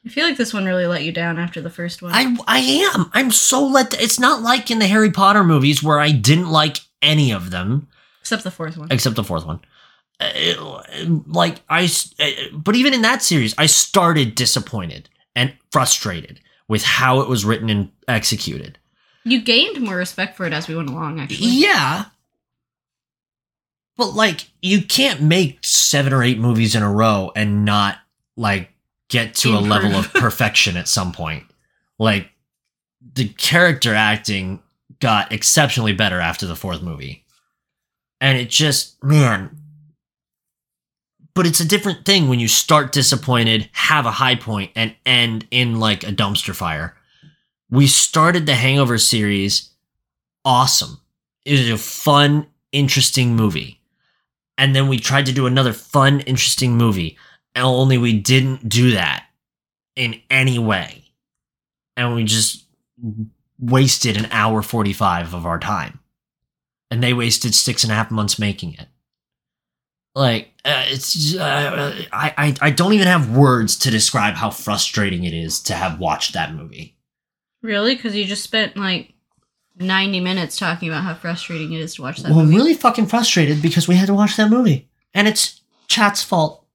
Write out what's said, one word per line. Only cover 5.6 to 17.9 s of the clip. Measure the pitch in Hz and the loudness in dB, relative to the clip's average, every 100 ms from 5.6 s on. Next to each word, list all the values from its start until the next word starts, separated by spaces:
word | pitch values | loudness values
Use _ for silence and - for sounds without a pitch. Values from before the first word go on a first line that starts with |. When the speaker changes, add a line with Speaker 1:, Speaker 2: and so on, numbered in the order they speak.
| 139 139 | 4 2
Speaker 2:
where | 151 147 | 2 2
I | 147 | 4
didn't | 143 104 160 180 | 4 4 2 4
like | 160 151 - _ _ | 2 0 -4 _ _
any | 147 151 135 | 2 4 2
of | 101 90 | 0 -6
them. | 90 92 135 147 _ _ _ | -6 -2 -4 -6 _ _ _
Speaker 1:
Except | - 220 | -8 -6
the | 185 | -6
fourth | - 156 160 | -10 -12 -12
one. | 156 | -4
Speaker 2:
Except | 127 127 110 | -2 0 -2
the | |
fourth | 101 82 80 | -4 -6 -6
one. | 90 _ _ _ _ _ _ | -10 _ _ _ _ _ _
Uh, | - - | -8 -4
it, | 170 170 151 - - 143 165 160 147 | -4 -4 -10 -16 -16 -10 -2 -2 -2
like, | 165 170 165 _ | -2 -2 -4 _
I | 165 180 | 0 0
s-, | - - - | -2 -6 -4
uh, | 151 - 139 | -4 -4 -10
but | 151 165 233 | -6 0 2
even | 277 | 2
in | 254 | 2
that | 226 254 | 0 0
series, | - 165 110 - | 0 0 0 0
I | 151 | 2
started | - - 202 175 156 123 110 | 2 2 2 2 2 0 0
disappointed | 123 127 - 110 87 - - _ _ 120 | 0 -2 -4 -8 -8 -12 -20 _ _ -2
and | 131 - _ | -2 -4 _
frustrated | 143 123 - 110 85 - - _ _ - | -2 0 0 -2 -8 -12 -20 _ _ -4
with | 107 | -2
how | - - 131 131 | 0 0 2 2
it | 117 | 2
was | 123 104 | 0 0
written | 113 113 | -2 0
and | 104 95 | -2 -2